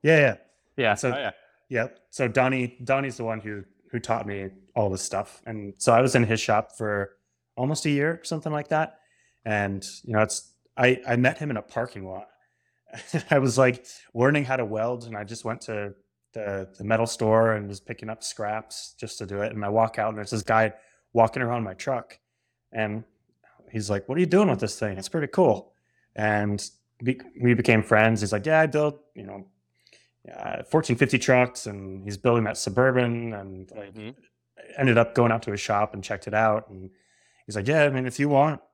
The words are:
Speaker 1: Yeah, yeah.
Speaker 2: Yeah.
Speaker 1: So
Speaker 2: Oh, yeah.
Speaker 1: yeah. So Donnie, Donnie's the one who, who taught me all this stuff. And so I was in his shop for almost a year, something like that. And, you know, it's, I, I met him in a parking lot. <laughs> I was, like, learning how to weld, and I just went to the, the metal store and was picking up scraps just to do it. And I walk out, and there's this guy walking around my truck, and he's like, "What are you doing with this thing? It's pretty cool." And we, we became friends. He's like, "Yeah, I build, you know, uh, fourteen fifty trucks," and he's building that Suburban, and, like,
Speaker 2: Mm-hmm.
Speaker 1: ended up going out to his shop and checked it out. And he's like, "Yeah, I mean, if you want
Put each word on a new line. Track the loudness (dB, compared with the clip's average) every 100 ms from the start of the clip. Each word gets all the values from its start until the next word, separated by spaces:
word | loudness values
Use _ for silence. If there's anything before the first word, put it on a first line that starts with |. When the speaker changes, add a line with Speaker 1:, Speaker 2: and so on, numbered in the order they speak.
Speaker 1:
Yeah, | 6 6
yeah. | 4 0 _ _ _ -2
Speaker 2:
Yeah. | 0
Speaker 1:
So | 2 0
Speaker 2:
Oh, | -2
yeah. | -6 -8 _ _ _
Speaker 1:
yeah. | -4 -4 -8 _
So | -4 0
Donnie, | 2 2 0 -4 -6
Donnie's | -2 -2 -2 -6
the |
one | -6 -6
who, | -8 -12 -14 _ _
who | -8
taught | -2 -4
me | -2 -8 -8 -12 _ -2
all | 0
this | -2
stuff. | -6 -6 -8 -14 -14
And | -12 -12 -2
so | 4
I | 4
was | 6
in | 2
his | 2 0
shop | 2 0 -2 -8
for | -4 -4 -6 _ _ _ _ -6
almost | -4 -2 -2
a |
year, | 0 0 -4
something | -8 -8 -6
like | -6 -2
that. | -2 -2 _ _ _ _ _
And, | -4 -2 -2 -4 -10 -16
you | -2
know, | 2
it's, | 2 0 -12 _ _ 2
I, | 4 4 0
I | 2
met | 2 0
him | -6
in | -6
a |
parking | -6 -6 -6 -8 -12
lot. | -14 -16 _ _ _ _ _
<laughs> | _ -20 -6 -6 0
I | 2
was, | 4 4
like, | 4 2 -12 -20 _
learning | 2 4 4
how | 0 -4
to |
weld, | -2 -2 -4 -4
and | -10 -12
I |
just | -10 -10
went | -8 -8
to | -8 -8 -8 -12 _ _ _
the, | -10 -8 -8 -10 _
the |
metal | -2 0 0
store | -2 2 4 4
and | 0 -6
was | -12
picking | -14 -14 -12
up | -12
scraps | -12 -8 -6 -6 -10 -16 -16 _
just | -14 -12
to | -8
do | -6
it. | -4
And | -4
I | -2
walk | 0 0 0
out, | -4
and | -4
there's | -6
this | -6
guy | 2 2 2 -2 _ _ _
walking | 4 4 2
around | -2 -2
my | -4
truck, | -6 -4 -4 -6 -20 _ _ _ _ _
and | -4 -4 -4 -10 _ _ _ _ _ -10
he's | -8 -2
like, | -2 -2
"What | 0
are |
you | 4
doing | 4 4
with | 2
this | -2 -2
thing? | -4 -4
It's | -6
pretty | -4 -2
cool." | 4 4 4 -2 _ _ _ _ -2
And | 0 2 0 -4 -8 _ _ _
we, | -4 -4 -10 0
we | 4
became | 4 6 4
friends. | 4 4 4 2
He's | 0
like, | -2 2
"Yeah, | 2
I | 4
build, | 2 0 -4 _
you | -20
know, | -16 -16 -18 _ _ _ _ _ _ _ -20 -12
uh, | -8 -8
fourteen | 0 0 2 0
fifty | 2 2
trucks," | 4 4 4 -2 -12
and | -12 -12 -12
he's | -10 -2
building | 2 2
that | 0 -4
Suburban, | -2 2 4 2 0 -2 -6
and, | -10 -12 -16 -16
like, | -16 -16
Speaker 2:
Mm-hmm. | -14 -16 -18 _ _ _ -20 -18 0
Speaker 1:
ended | 4 6
up | 4
going | 4 2
out | 2
to | -4
his | -6
shop | -2 0 0
and | -6
checked | -8 -8 -4
it |
out. | 2 2 0 -4
And | -18 -18 _ _ _ _ _ -8
he's | -4
like, | 0
"Yeah, | 4
I | 4
mean, | 2 -4
if | -2
you | 2
want | 4 2 0 _